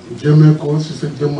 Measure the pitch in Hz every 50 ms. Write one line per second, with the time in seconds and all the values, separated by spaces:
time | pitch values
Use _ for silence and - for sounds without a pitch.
0 | - - 120 - 135 151 151 151 151 151 151 151 151 147 151 156 156 - - -
1 | 147 147 - 123 147 147 147 147